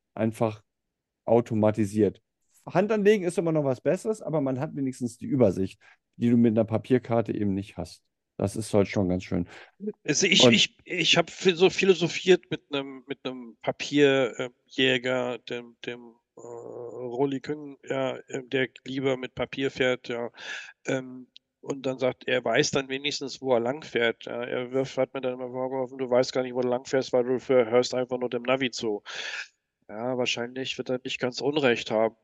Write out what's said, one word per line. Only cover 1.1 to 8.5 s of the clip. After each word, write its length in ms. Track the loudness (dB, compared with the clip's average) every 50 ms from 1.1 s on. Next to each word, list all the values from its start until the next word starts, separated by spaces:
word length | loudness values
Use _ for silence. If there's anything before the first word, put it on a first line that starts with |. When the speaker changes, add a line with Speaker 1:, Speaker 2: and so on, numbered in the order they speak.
| _ _ _
Speaker 1:
automatisiert. 960 | 4 4 4 4 2 0 2 2 2 2 2 -2 0 2 4 4 2 2 -2 _ _ _ _ _ _ _ _ _
Hand 260 | -2 0 0 2 2 0
anlegen 320 | 4 4 4 4 4 2
ist 140 | 0 -2 0
immer 140 | 0 2 2
noch 120 | 2 2
was 160 | 0 0 0
Besseres, 400 | 0 0 0 0 -2 -4 -4 -4
aber 220 | -4 -4 -2 -2 0
man 180 | 0 -2 -2
hat 160 | -4 -6 -4
wenigstens 400 | -4 -4 -4 -4 -4 -6 -6 -6
die 100 | -8 -6
Übersicht, 540 | -4 2 4 4 4 4 2 -2 -4 -6 _ _ _ _ _ _ _ _
die 120 | 0 2 4
du 80 | 6
mit 160 | 6 6 6 6
einer 120 | 4 2
Papierkarte 680 | 2 0 -2 0 2 0 0 2 0 0 0 0 0 -2
eben 200 | -2 -2 -2 -2
nicht 240 | -2 -4 -8 -10 -10
hast. 240 | -12 -12 -12 -18 _ _ _ _ _ _ _ -4
Das 160 | -4 -4